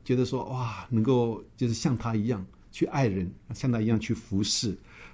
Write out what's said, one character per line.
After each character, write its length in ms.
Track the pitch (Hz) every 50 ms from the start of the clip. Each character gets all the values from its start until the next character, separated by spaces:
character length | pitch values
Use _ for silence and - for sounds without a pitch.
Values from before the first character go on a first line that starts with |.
| -
觉 120 | - 127
得 100 | 127 123
说， 180 | - 135 127 - -
哇， 360 | 131 127 123 117 110 - - -
能 120 | 123 110
够 420 | 110 127 131 123 120 117 110 104 - - -
就 120 | - 127 117
是 60 | 113
像 240 | - - 160 127 110
他 180 | - 120 113
一 100 | 107 104
样 200 | 117 123 98 92 - - - - -
去 160 | - - 160 -
爱 200 | - 143 135 110
人， 240 | 95 95 92 90 - - - - 113
像 180 | - - 131
他 100 | 117 113
一 40 | 110
样 120 | 113 113 107
去 160 | 110 - 113
服 300 | - - - 95 98 104
侍 340 | - - - - 107 90 - - - - - - -